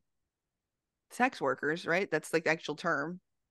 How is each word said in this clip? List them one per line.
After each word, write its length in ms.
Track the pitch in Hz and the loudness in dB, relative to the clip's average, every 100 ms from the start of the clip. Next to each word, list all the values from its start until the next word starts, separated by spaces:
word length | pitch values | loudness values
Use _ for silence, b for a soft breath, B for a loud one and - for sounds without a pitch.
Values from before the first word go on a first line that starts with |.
| _ _ _ _ _ _ _ _ _ _ _ | _ _ _ _ _ _ _ _ _ _ _
sex 300 | - 254 - | 0 0 2
workers, 440 | 139 131 143 170 - | 0 0 0 -2 0
right? 240 | 175 202 | 0 2
That's, 200 | 156 - | -2 2
like, 100 | 165 | 2
the 80 | 170 | 2
actual 240 | 165 - 156 | 0 -2 -4
term. 440 | 175 143 151 180 _ _ _ | -2 0 -2 -6 _ _ _